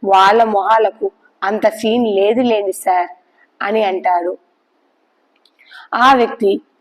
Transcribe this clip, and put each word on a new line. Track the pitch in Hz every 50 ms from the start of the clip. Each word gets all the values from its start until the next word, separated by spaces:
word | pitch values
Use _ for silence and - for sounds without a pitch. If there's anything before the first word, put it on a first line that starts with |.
| -
వాళ్ళ | 196 196 190 190 196 208 233 233
మొహాలకు | 220 214 202 190 202 220 226 220 202 - - - 196 - _ _ _ _ _ -
"అంత | 196 208 214 - 214
సీన్ | 214 220 226 220 220 247 240
లేదులేండి | 220 202 190 196 208 233 240 254 240 226 214 202 190 185
సార్" | - - 196 185 180 175 175 - - _ _ _ _ _ _ _ - -
అని | 202 214 220 214
అంటాడు. | 190 190 185 - 190 180 175 175 180 190 - _ _ _ _ _ _ _ _ _ _ _ _ _ _ _ _ _ _ _ _ _ _ _ _ _ _ - - - - -
ఆ | 220 247 262 277
వ్యక్తి, | 254 233 - - - 214 196 196 - - _ _ _